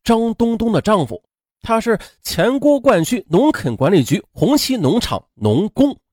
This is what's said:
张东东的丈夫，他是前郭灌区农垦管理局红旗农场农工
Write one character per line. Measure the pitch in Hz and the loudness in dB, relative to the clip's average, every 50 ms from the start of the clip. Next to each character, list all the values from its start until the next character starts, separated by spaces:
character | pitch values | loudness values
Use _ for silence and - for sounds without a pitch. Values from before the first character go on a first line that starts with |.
| - | -2
张 | - 226 226 233 233 226 | -2 0 0 0 -2 -2
东 | - 233 233 226 196 | -2 -2 -2 -2 -2
东 | 226 233 208 | -2 0 0
的 | 147 | 0
丈 | - 202 226 190 143 | 0 0 0 0 0
夫， | 113 90 - _ _ _ _ _ _ _ _ - | -4 -6 -14 _ _ _ _ _ _ _ _ -6
他 | - 226 226 | -4 -2 -2
是 | 214 233 220 - - - _ _ - | 0 -2 -4 -4 -4 -14 _ _ -12
前 | - - - 175 233 269 277 | -10 -4 -2 0 0 0 2
郭 | - 294 285 277 | 2 2 2 2
灌 | 233 277 220 170 160 | 2 2 2 2 0
区 | - - 208 - - | 0 -4 -6 -4 0
农 | 156 190 277 311 - | 2 2 4 4 2
垦 | - - 135 113 | 0 -4 -6 -4
管 | - 127 160 208 | 0 0 2 4
理 | 165 117 | 2 2
局 | - 143 - - _ _ | 2 -2 -4 -4 _ _
红 | - 151 - 294 - | -2 0 2 2 0
旗 | - - 262 | 0 -2 -4
农 | 226 151 127 190 240 | 0 0 0 0 0
场 | - - 117 - - _ _ | -2 -4 -8 -8 -10 _ _
农 | - 104 107 110 143 208 214 | -4 -2 0 0 0 0 -2
工 | - - 277 277 - _ _ _ | 0 0 0 0 0 _ _ _